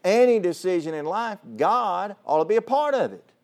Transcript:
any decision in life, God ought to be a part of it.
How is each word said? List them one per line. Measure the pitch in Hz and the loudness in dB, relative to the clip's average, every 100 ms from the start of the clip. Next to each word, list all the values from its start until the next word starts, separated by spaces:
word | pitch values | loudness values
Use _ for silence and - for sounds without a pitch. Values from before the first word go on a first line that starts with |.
any | 185 220 247 226 | 2 4 6 4
decision | 175 165 185 175 156 156 | 0 -2 -2 -2 -4 -6
in | 147 | -6
life, | 202 233 208 - 110 | -6 -6 -10 -16 -2
God | 160 240 220 180 202 196 - | 0 2 0 -4 -6 -10 -2
ought | 156 | 0
to | 165 | 2
be | 220 | 0
a | |
part | 226 269 294 269 | 2 0 0 0
of | 131 | -2
it. | 95 _ _ | -6 _ _